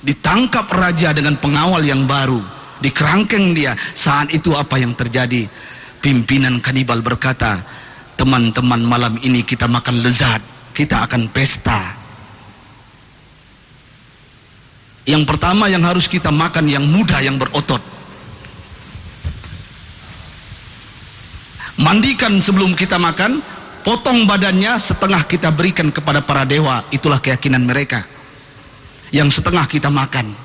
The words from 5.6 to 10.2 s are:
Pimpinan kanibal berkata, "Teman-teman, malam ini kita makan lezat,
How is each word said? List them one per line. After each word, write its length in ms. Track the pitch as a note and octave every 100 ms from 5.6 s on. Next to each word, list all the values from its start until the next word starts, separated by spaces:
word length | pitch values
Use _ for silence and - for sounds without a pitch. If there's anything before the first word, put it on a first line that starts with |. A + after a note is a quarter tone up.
| - - - -
Pimpinan 640 | C#3+ C3 A2 C3+ C3 B2
kanibal 400 | B2 C3 B2 A#2
berkata, 560 | A#2 A#2 C3 B2+ A2+ F#2+ G2 - - - - -
"Teman-teman, 720 | C3 C3 A#2 A2+ B2 A#2+ A#2
malam 320 | A#2+ A#2+ A2+
ini 240 | C3 B2
kita 240 | - B2 A#2
makan 320 | A#2+ - A#2+
lezat, 400 | A#2+ B2